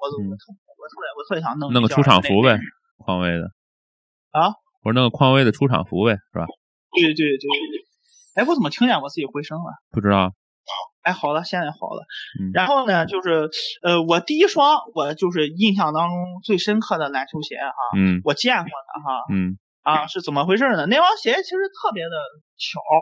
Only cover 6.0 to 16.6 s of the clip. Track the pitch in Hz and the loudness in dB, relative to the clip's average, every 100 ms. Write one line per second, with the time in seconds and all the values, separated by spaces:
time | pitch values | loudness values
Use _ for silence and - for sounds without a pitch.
6 | 113 98 _ 87 80 - _ _ _ 180 | 0 0 _ -8 -8 -10 _ _ _ 2
7 | 165 156 151 135 139 143 156 - _ _ | 2 2 0 -2 -2 -4 -4 -10 _ _
8 | _ _ _ 190 262 311 156 - 240 175 | _ _ _ -2 0 2 0 2 2 2
9 | 143 165 139 147 151 160 170 - _ 113 | -2 -8 -8 -8 -8 -10 -12 -14 _ 0
10 | 101 98 92 - _ _ - - - _ | 4 4 2 -2 _ _ -14 -12 -12 _
11 | 175 180 147 151 180 180 151 151 - - | -4 -2 -2 -2 -4 -6 -6 -8 -12 -12
12 | - - - - 196 180 185 277 233 175 | -14 -16 -14 -8 -4 0 2 2 2 0
13 | 165 190 180 160 156 - - - 175 175 | 0 -2 0 0 0 -6 -10 -4 0 2
14 | 165 170 - 302 381 320 285 302 - 160 | 4 0 2 4 4 6 4 4 0 -4
15 | 143 156 180 175 147 165 214 196 160 156 | -4 -2 -2 0 -2 2 2 4 0 0
16 | 175 175 180 180 - 185 | -2 -2 -6 -10 -2 0